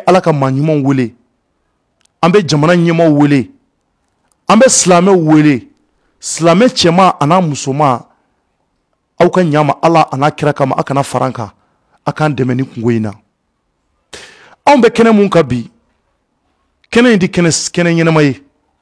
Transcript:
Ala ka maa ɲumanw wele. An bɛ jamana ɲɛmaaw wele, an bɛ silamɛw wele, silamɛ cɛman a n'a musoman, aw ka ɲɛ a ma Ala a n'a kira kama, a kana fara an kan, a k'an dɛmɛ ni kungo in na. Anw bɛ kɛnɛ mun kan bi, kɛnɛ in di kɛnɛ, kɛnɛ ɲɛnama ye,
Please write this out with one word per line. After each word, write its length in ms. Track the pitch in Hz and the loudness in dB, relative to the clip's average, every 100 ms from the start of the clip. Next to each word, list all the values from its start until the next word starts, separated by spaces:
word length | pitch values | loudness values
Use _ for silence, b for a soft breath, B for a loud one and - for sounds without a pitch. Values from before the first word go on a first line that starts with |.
| - | 0
Ala 120 | 185 | 0
ka 120 | - | 0
maa 180 | 147 135 | -2 -2
ɲumanw 320 | 135 160 147 | -2 -2 -2
wele. 300 | 135 135 113 - _ _ _ _ _ _ _ _ _ _ | 0 -2 -4 -8 _ _ _ _ _ _ _ _ _ _
An 100 | 170 | 0
bɛ 100 | 208 147 | 0 0
jamana 260 | 147 156 | 0 0
ɲɛmaaw 360 | 180 170 165 165 147 | 0 0 0 2 2
wele, 320 | 147 143 107 _ _ _ _ _ _ _ _ _ - | 2 0 -2 _ _ _ _ _ _ _ _ _ 0
an 100 | 214 | 2
bɛ 80 | 262 | 4
silamɛw 480 | - 180 175 190 | 2 2 2 2
wele, 520 | 185 156 156 151 123 - _ _ _ _ _ | 2 2 4 2 0 -6 _ _ _ _ _
silamɛ 480 | - - 165 170 247 | -14 -2 0 2 2
cɛman 480 | - 170 175 185 - | 0 0 2 2 0
a 60 | |
n'a 140 | 147 185 | 0 0
musoman, 600 | 165 135 139 139 143 120 - _ _ _ _ _ _ _ _ _ _ - | -2 -6 -6 -2 -2 -2 -8 _ _ _ _ _ _ _ _ _ _ -2
aw 100 | 175 | 0
ka 120 | 185 | 0
ɲɛ 140 | 170 147 | 0 0
a 40 | |
ma 100 | 147 - | -2 -2
Ala 200 | 165 165 - | 0 0 0
a 60 | 135 | -2
n'a 140 | 151 | -4
kira 220 | - 147 | -2 -4
kama, 220 | 143 135 160 | -2 -4 -4
a 60 | |
kana 180 | - 139 | -4 -6
fara 240 | 139 127 131 | -4 -4 -6
an 40 | |
kan, 180 | 120 104 _ _ _ _ _ | -8 -14 _ _ _ _ _
a 60 | - | -10
k'an 240 | - 156 | -4 -4
dɛmɛ 200 | 135 127 127 | -2 -4 -4
ni 60 | |
kungo 260 | 131 120 117 | -6 -6 -2
in 100 | 113 | -2
na. 80 | 107 104 _ _ _ _ _ _ _ _ _ B B B B B | -4 -10 _ _ _ _ _ _ _ _ _ B B B B B
Anw 160 | - 285 | 0 4
bɛ 80 | 220 | 2
kɛnɛ 260 | 220 226 | 2 2
mun 140 | 208 202 | 2 2
kan 140 | 170 135 | 0 0
bi, 220 | 123 113 _ _ _ _ _ _ _ _ _ _ _ _ | -4 -8 _ _ _ _ _ _ _ _ _ _ _ _
kɛnɛ 220 | 233 247 | 0 2
in 60 | 202 | 2
di 80 | 185 | -2
kɛnɛ, 200 | 180 165 - - | -2 -2 -2 -6
kɛnɛ 240 | 180 170 | -4 -2
ɲɛnama 260 | 165 165 160 | 0 0 0
ye, 200 | 147 123 _ _ _ _ | 0 -4 _ _ _ _